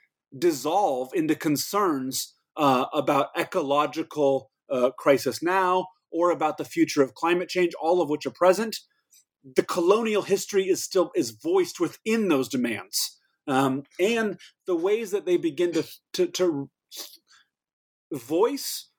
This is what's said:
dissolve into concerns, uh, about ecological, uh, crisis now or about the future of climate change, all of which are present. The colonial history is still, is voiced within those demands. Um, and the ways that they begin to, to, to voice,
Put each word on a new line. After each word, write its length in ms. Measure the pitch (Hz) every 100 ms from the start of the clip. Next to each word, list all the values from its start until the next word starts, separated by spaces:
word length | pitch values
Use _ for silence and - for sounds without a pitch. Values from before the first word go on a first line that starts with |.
| _ _ _ 135
dissolve 760 | 175 143 147 185 190 127 131
into 220 | 190 156
concerns, 1000 | 151 160 143 - 202 196 139 131 127 - _ _ -
uh, 300 | 143 127 135
about 340 | 151 131 143 139 165
ecological, 1120 | 160 190 139 143 147 147 156 151 139 135 - _ -
uh, 200 | 131 123 -
crisis 440 | 151 135 131 117
now 440 | 165 190 185 185 180 _ _
or 200 | 165 175
about 260 | 151 156 151
the 80 |
future 380 | 147 165 156 -
of 120 | 131
climate 340 | - 165 180 175
change, 240 | 185 175 -
all 200 | 156 180
of 80 | 147
which 160 | 147
are 60 | 135
present. 480 | - 180 185 226 - - _ _ _ _ _ 135 131
The 60 |
colonial 600 | - 180 170 214 226 208
history 460 | 147 185 - 202 190
is 140 | 180
still, 280 | - 185 170
is 160 | - 117
voiced 500 | 110 160 190 175 -
within 480 | 160 - 220 226 202
those 200 | 139 127
demands. 680 | 131 120 101 90 - - - _ _ -
Um, 380 | 131 139 135 - -
and 400 | 196 233 220 175 - _ -
the 100 | 170
ways 340 | 185 220 214
that 160 | 202 175
they 100 | 175
begin 360 | 160 139 175
to, 120 | 160 147 - _
to, 120 | - 175
to 420 | 180 180 143 139 _ _ - - - _ _ _ _ _ _ _ _ -
voice, 760 | 143 120 160 240 285 - - -